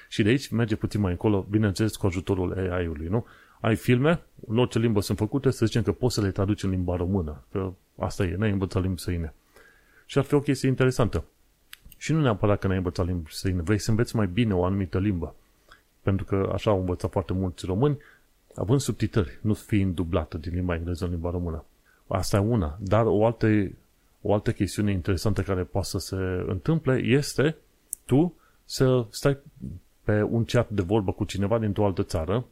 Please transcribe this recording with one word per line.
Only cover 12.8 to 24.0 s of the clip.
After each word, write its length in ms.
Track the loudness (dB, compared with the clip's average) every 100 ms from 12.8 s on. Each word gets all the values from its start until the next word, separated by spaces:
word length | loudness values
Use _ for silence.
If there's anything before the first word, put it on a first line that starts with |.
| -2 -2 -2
limbi 280 | -2 -6
străine, 280 | -6 -2 -2
vrei 160 | 0 0
să 120 | 2
înveți 260 | 0 2 0
mai 120 | -2
bine 280 | 0 0 2
o 80 |
anumită 360 | 2 0 -2 0
limbă. 360 | 0 -2 -4 -12 _ _ _ -20 _ _
Pentru 240 | -2 -2 0
că 240 | 0 0
așa 180 | 0 2
au 80 | 2
învățat 320 | 2 -2 -2
foarte 220 | -2 -2
mulți 320 | -2 -2 -4 -4
români, 320 | 0 2 0 -8 -20 _ _ _ -8
având 240 | 0 0
subtitrări, 600 | 0 -2 -2 0 -2 -4
nu 120 | -2
fiind 420 | -2 0 0 0 -2
dublată 420 | -2 -2 -4 -8
din 140 | -6
limba 220 | -4 -2 -2
engleză 300 | -4 -4 -4
în 60 |
limba 180 | -4 -4
română. 360 | -4 -4 -6 -12 _ _ _ _
Asta 300 | -4 0 0
e 20 |
una, 380 | 2 2 0 -4
dar 240 | 0 2 4
o 200 | 4 2
altă, 460 | 2 2 2 0 -6 _ _